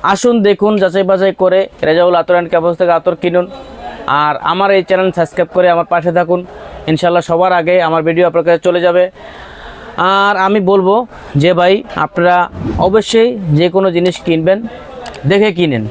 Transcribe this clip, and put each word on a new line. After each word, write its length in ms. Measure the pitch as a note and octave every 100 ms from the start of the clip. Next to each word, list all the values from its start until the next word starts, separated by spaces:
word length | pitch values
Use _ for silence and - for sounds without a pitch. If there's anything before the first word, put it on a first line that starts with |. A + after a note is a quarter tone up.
আসুন 400 | E3 G3 B3 A#3
দেখুন, 360 | G3+ G3 G#3 G#3+
যাচাই 240 | F#3 F#3
বাছাই 320 | F#3+ F#3+ F#3+
করে 340 | F3+ F#3 F#3 F#3+ -
রেজাউল 320 | D3+ D#3+ F3
আতর 260 | F3 E3 F3
and 80 | E3+
ক্যাপ 140 | E3+
হাউস 160 | E3+ E3+
থেকে 140 | F3+
আতর 240 | E3 F3+ E3
কিনুন। 300 | F3+ F3+ F3+ - - - - - -
আর 300 | C#3 D3+ D3
আমার 340 | D#3 F3 G3
এই 120 | G3
চ্যানেল 300 | F3+ F#3 F#3
সাবস্ক্রাইব 360 | F3 E3 - E3+
করে 160 | F3+ F3+
আমার 140 | E3+
পাশে 280 | E3 F3 E3+
থাকুন, 340 | E3+ E3+ F3+ F3+ - - - -
ইনশাল্লাহ 340 | D#3 F3 F3
সবার 320 | E3 E3+ F#3
আগে 300 | F3+ E3 F3+
আমার 200 | E3 D#3+
ভিডিও 240 | D#3+ E3 F3+
আপনার 180 | E3
কাছে 140 | D#3+ E3+
চলে 220 | F3+ F3
যাবে। 300 | F3 F3 F#3 - - - - - - - - -
আর 400 | F3+ G3 G3+ G3
আমি 240 | F#3+ G#3+
বলবো 460 | F#3 G3 F#3 G#3+ A#3+ - - C#3+
যে 180 | E3
ভাই, 280 | F3 F3 G3+ - E3
আপনারা 540 | D#3 - F3 F3+ F3 - - -
অবশ্যই 600 | F3 G#3+ G#3 A3+ A#3 A#3 F3
যে 140 | D3 F3
কোনো 220 | F#3 F#3+
জিনিস 300 | E3+ F3+ E3+
কিনবেন 460 | - E3 E3 G3+ A3+ - - - - - C3+
দেখে 240 | G3 G#3+
কিনেন। 360 | E3+ E3+ A#2+ G#2+